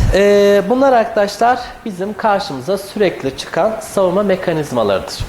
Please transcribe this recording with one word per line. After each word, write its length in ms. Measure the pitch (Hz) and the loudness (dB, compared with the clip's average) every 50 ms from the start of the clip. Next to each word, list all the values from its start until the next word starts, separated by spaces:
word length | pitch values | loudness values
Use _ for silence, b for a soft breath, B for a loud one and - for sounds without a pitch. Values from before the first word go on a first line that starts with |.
| - - 185 | 4 4 4
e, 480 | 190 202 202 202 202 202 202 202 202 180 190 | 4 4 6 6 6 6 6 4 4 2 2
bunlar 240 | 247 262 277 269 254 | 0 2 4 4 4
arkadaşlar 640 | 226 220 226 - 214 202 202 - - 233 240 254 247 - - - - - | 4 2 0 0 -2 -2 -2 0 0 2 2 2 0 -4 -12 -14 -12 -12
bizim 280 | 233 185 175 190 214 208 | -12 -8 -6 -8 -8 -6
karşımıza 640 | - - 160 - - 196 - 143 131 127 175 202 196 | -2 0 0 0 0 -2 -6 -8 -8 -4 -4 -4 -4
sürekli 600 | - - - 208 208 170 - - - 135 135 - | -4 -8 -2 0 0 0 0 -2 -6 -8 -6 -8
çıkan 340 | - - - 165 165 165 - - | -12 -6 -2 -2 0 0 -2 -4
savunma 420 | - - - 202 190 180 170 202 208 | -10 -6 -2 0 0 2 2 0 0
mekanizmalarıdır. 960 | 196 185 185 - 180 165 156 147 143 131 120 110 101 98 95 98 - - - - | 0 -2 -2 -2 -4 -2 -2 -4 -4 -2 0 0 2 0 0 -2 -6 -8 -10 -10